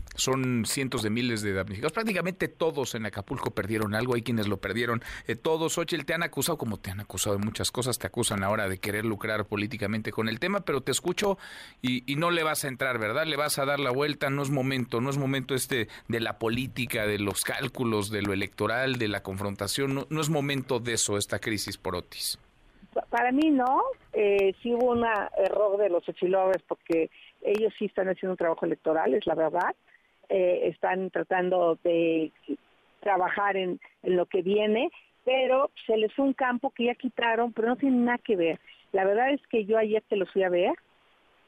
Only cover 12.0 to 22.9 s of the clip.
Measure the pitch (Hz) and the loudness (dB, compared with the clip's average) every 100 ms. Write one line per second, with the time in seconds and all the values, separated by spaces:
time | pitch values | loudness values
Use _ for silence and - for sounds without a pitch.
12 | - 143 170 170 156 151 143 123 135 120 | -2 -2 0 2 0 -2 -4 -2 -2 0
13 | 107 127 160 143 147 147 139 143 135 127 | 0 0 0 0 -2 0 0 0 0 0
14 | 147 143 143 139 139 143 127 135 120 117 | 0 -2 -2 -2 0 0 0 -2 -2 -2
15 | 131 139 135 135 127 131 - 131 104 - | -2 0 0 -2 -2 -2 -2 -2 -2 -8
16 | - 113 113 - 113 117 127 110 117 117 | -4 -2 -2 -2 -2 -2 -4 -4 -4 -2
17 | 104 104 101 98 - 120 131 - 120 107 | 0 0 0 -2 -2 -4 -4 -2 0 0
18 | 101 107 101 98 101 - 107 117 135 127 | 0 -2 -2 -2 -4 -2 -2 0 0 0
19 | 107 101 98 95 101 98 101 - 139 135 | -2 -2 -6 -6 -4 -4 -4 -2 -2 -2
20 | - 156 156 156 139 139 127 123 120 113 | -4 -4 0 0 0 -2 -2 -2 0 -2
21 | - 101 - 104 - 104 - 95 90 90 | 0 0 -2 -4 -2 -4 -4 -8 -4 -4
22 | - - - - _ _ _ _ - | -6 -8 -8 -8 _ _ _ _ -10